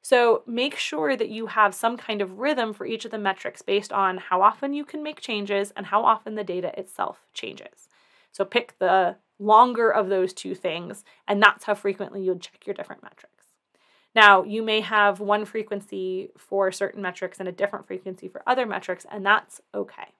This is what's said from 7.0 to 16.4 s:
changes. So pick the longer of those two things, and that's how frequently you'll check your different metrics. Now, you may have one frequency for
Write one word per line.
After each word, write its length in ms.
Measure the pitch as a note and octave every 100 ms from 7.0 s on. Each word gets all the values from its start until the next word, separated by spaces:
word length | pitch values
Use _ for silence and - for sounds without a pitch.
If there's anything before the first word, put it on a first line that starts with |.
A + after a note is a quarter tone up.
| - - _
changes. 540 | - - - - _ _ _ _ _ _
So 140 | -
pick 340 | G3 A#3+ A#3 _
the 380 | F#3 F#3+ F3+ - _ _
longer 500 | G#3 G#3+ B3 A#3 A3+
of 180 | - F#3+
those 240 | F#3+ F#3
two 220 | - F#3
things, 480 | F#3 F3+ E3 F3 - - _ -
and 160 | G3+
that's 220 | G#3 -
how 100 | -
frequently 480 | G#3 G3+ G3 G3+ G3
you'll 160 | F#3 F3+
check 260 | - _
your 100 | -
different 280 | G3+ - -
metrics. 280 | - _ - _ _ _ _ _ _ _ _ A3+
Now, 280 | G#3 G3
you 180 | - G#3+
may 180 | A3 A3
have 380 | F#3 G#3 G3+ G3
one 260 | G3+ G#3
frequency 880 | G#3 A3 G#3+ G3+ G3+ G3 F#3 F#3 -
for 320 | _